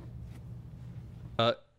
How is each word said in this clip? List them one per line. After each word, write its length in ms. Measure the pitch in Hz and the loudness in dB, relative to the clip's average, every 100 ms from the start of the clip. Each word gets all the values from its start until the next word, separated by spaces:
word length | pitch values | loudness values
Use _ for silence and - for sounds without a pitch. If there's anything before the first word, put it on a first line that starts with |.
| - - - - - - - - - - - - - - | -8 -8 -8 -8 -8 -8 -8 -10 -8 -8 -8 -8 0 6
Uh, 140 | 117 - - | 6 6 -2